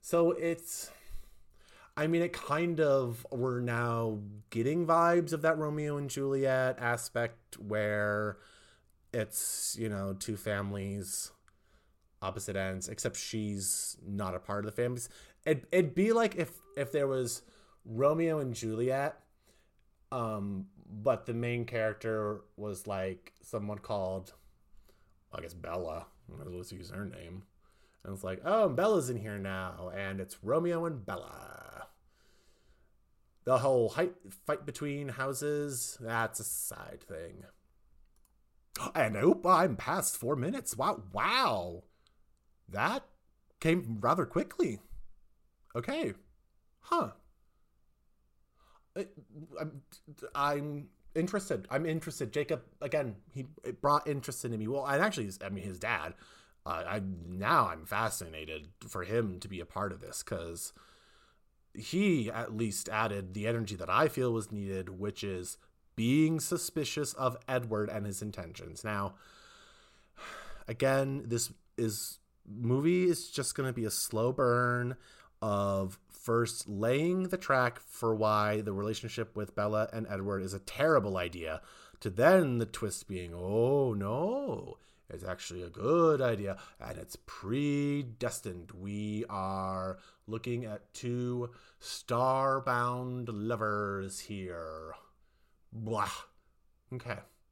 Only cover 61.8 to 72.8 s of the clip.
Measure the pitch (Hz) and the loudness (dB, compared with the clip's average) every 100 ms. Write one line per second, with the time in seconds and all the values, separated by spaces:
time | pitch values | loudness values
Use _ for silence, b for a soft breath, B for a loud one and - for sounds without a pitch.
61.8 | 110 170 202 160 107 - 117 107 113 98 | -4 2 4 4 2 -4 -6 -2 -2 -2
62.8 | - 107 110 101 92 98 107 117 107 98 | -2 0 0 -2 -4 -4 0 0 -2 -4
63.8 | 87 98 156 147 127 113 104 107 98 95 | 2 4 4 4 2 2 -2 -6 -4 -4
64.8 | 92 92 104 98 101 92 90 - b _ | -6 -6 -6 -4 -6 -4 -6 -12 b _
65.8 | _ - 113 139 156 160 - 175 - - | _ -2 4 6 4 2 0 -2 -2 -4
66.8 | 139 - 143 - 131 120 - 127 120 107 | -2 -2 -4 0 -2 -2 -2 -2 0 0
67.8 | 104 107 104 95 107 101 85 87 85 80 | 0 -2 -4 -4 -6 -8 -10 -10 -12 -8
68.8 | 107 104 98 - B B B B B B | -4 -2 -2 -6 B B B B B B
69.8 | B B B B B B B B - 120 | B B B B B B B B -10 0
70.8 | 135 135 135 135 117 117 - - _ - | 4 4 2 -2 -2 0 -2 -6 _ -2
71.8 | 117 104 - - _ _ - 104 117 131 | 0 0 -8 -12 _ _ -14 -4 2 4